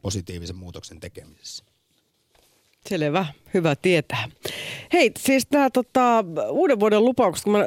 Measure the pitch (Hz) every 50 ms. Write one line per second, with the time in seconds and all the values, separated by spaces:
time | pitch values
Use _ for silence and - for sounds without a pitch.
0 | - 98 95 98 87 92 90 87 85 87 90 92 92 87 82 82 - - 82 82
1 | 90 87 - - - 78 78 _ - - - - _ _ _ _ _ _ _ _
2 | _ _ _ _ _ _ _ _ _ _ _ _ _ _ _ _ - - 202 165
3 | 151 147 151 190 190 147 - _ _ _ - 185 165 160 143 - - 185 180 156
4 | - - - 113 113 - - _ - - - - - - - - - - - 349
5 | 302 220 - - - - 269 269 233 - 277 294 277 262 - 254 233 _ - 262
6 | 254 240 233 226 202 165 160 151 107 107 139 175 370 320 254 202 208 220 214 214
7 | 226 254 247 - 233 185 156 - - 202 208 208 190